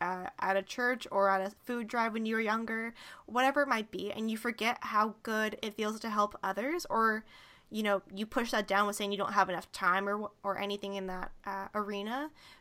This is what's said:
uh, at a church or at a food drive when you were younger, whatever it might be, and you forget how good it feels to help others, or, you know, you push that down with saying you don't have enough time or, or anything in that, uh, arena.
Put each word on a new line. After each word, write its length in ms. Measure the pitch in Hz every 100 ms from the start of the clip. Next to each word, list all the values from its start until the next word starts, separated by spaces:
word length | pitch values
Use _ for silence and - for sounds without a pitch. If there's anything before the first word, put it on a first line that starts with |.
uh, 280 | 175 180 180 -
at 180 | 185 196
a 60 |
church 440 | 190 - 247 247 -
or 180 | 196 196
at 120 | 190
a 80 | 196 -
food 240 | - 240 220
drive 260 | 240 226
when 100 | 220
you 100 | 220
were 60 | 220
younger, 540 | 220 220 226 226 226 226 - - -
whatever 340 | 233 262 285
it 60 | 277
might 220 | 226 220
be, 200 | - 202
and 200 | 220 220
you 80 | 220
forget 400 | 240 226 220 -
how 360 | 226 214 220 208
good 360 | - 220 214 -
it 140 | 220
feels 260 | 202 214 220
to 80 | 226
help 260 | 214 208 -
others, 440 | 190 190 247 349 -
or, 360 | 226 220 220 - - - - -
you 120 | 220
know, 200 | 214 196 -
you 120 | 190 214
push 240 | 247 233
that 160 | 220 202
down 200 | 196 208
with 100 | 202
saying 160 | 208
you 40 | 202
don't 160 | 196
have 160 | 202 196
enough 220 | 175 -
time 340 | - 180 190 202
or, 220 | 208 208 -
or 160 | 196 190
anything 360 | 202 202 196
in 120 | 196 185
that, 240 | 185 185 - 202
uh, 220 | 196 196
arena. 560 | 214 208 202 208 262 302 - - -